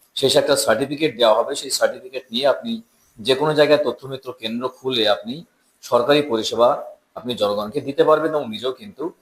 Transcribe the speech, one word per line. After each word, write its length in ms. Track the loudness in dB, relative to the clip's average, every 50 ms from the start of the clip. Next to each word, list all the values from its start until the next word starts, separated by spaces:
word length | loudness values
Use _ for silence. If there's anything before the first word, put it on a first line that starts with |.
| _ _ _
শেষে 220 | -2 0 2 2 2
একটা 160 | 2 2 2 2 2
সার্টিফিকেট 460 | 2 0 0 0 -4 -4 -2 -2 -2 0 2
দেওয়া 180 | 4 4 4 4
হবে, 160 | 2 0 -4
সেই 160 | -8 -6 -6 -2 0
সার্টিফিকেট 460 | 0 -2 -2 -4 -14 -14 -14 -14 -12 _
নিয়ে 140 | -4 0 2 2
আপনি 240 | 2 0 -2 -6 -8 -8 -8 _ _ _ _ _ _ -6
যে 140 | -2 -2 0
কোনো 160 | 0 0 0 2
জায়গায় 280 | 4 4 4 4 2 2
তথ্যমিত্র 440 | 0 -4 -6 -8 -12 -12 -12 -12 -12 -12 -10
কেন্দ্র 240 | -8 -6 -6 -4 -6 -6
খুলে 340 | -8 -8 -6 -4 0 2 2 2
আপনি 260 | 2 0 -2 -8 -10 -12 -12 -18 _ _ _ _ _ _ -4
সরকারি 380 | 0 2 2 4 4 4 2 2 2
পরিষেবা 400 | 0 -2 -2 -2 2 4 4 4 4 2 -4 -10 -16 -20 _ _ -18
আপনি 160 | -12 -8 -8 -4
জনগণকে 440 | 0 0 0 0 -2 -4 -6 -6 -6
দিতে 220 | -6 -2 0 2 4
পারবেন 280 | 4 4 4 2 0 -2
এবং 120 | -2 -4 -4 -6
নিজেও 200 | -6 -6 -6 -6 -8
কিন্তু 240 | -12 -18 -12 -10 -10 -10 -10 _